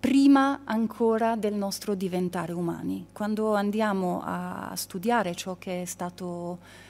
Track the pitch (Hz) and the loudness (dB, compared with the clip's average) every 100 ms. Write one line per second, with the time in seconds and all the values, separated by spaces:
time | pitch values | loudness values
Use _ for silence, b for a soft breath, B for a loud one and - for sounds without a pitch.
0 | 269 277 277 277 269 277 - 220 220 - | 2 6 8 8 6 0 -2 -2 -2 2
1 | 226 220 226 226 208 208 196 190 - 202 | 2 4 2 0 0 -2 -2 -4 -4 -2
2 | 190 185 180 180 165 175 170 165 180 190 | -2 0 -2 -2 -4 -4 -4 -4 -4 -6
3 | 180 - 208 214 220 208 202 208 214 196 | -8 -6 -4 0 2 2 2 0 0 2
4 | 180 175 - 180 180 180 - 180 - 196 | 0 -2 -4 -6 -6 -8 -8 -8 -8 -4
5 | 190 240 185 175 - 180 - 180 180 - | 0 2 2 -4 -8 -10 -6 -6 -6 -6
6 | 180 180 180 175 175 175 B B B | -8 -8 -8 -6 -8 -10 B B B